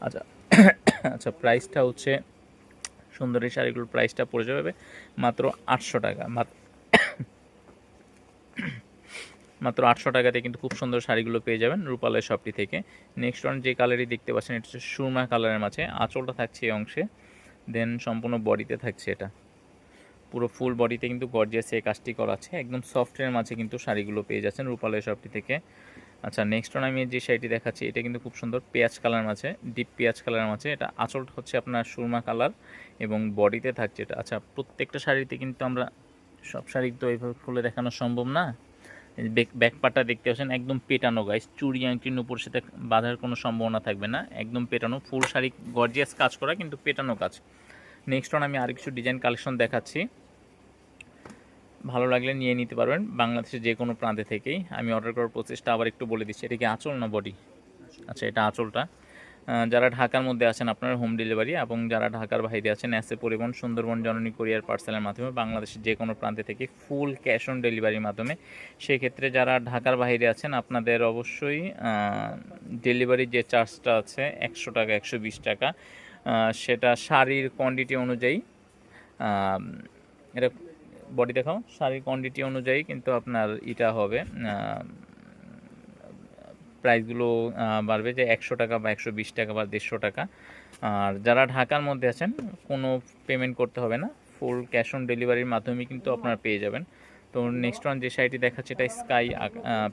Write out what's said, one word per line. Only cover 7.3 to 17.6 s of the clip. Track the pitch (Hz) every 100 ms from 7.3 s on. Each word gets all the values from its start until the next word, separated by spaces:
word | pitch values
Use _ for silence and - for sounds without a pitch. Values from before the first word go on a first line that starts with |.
| - - - - - - - - - - - - - 180 117 - - - - - - - -
মাত্র | 127 120 123
আটশো | 120 135
টাকাতে | 127 123 123
কিন্তু | 120 120
খুব | 131
সুন্দর | - 127 123
শাড়িগুলো | 123 113 113 117
পেয়ে | 120 110
যাবেন | 117 190 151
রূপালয় | 120 117 113
শপটি | - 107 110
থেকে। | 104 101 90 - - - -
নেক্সট | 123 - 135
ওয়ান | 135
যে | 131
কালারই | 123 123 123 120
দেখতে | 120 -
পাচ্ছেন | 113 - 117
এটা | -
হচ্ছে | 123
সুরমা | - - 131 131 127
কালারের | 120 110 107
মাঝে, | 104 - 165
আঁচলটা | - 113 135 131
থাকছে | 131 117 - 117
এই |
অংশে, | 107 107 147 202 - - - - -